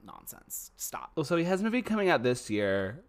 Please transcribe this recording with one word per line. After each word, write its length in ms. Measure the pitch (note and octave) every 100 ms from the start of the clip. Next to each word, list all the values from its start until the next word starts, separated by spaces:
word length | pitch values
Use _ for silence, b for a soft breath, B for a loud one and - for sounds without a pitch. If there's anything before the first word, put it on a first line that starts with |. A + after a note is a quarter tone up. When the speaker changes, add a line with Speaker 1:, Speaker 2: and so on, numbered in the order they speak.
| -
Speaker 1:
nonsense. 640 | G1+ - - - - - -
Stop. 340 | - - - -
Speaker 2:
Well, 80 |
so 120 | C#3+ E3+
he 80 |
has 160 | E3+ F#3+
a 40 |
movie 180 | A3 B3
coming 260 | - A3 F#3+
out 140 | D3
this 260 | B2 B2 -
year 520 | G#2 G2+ G2 F#2+ C3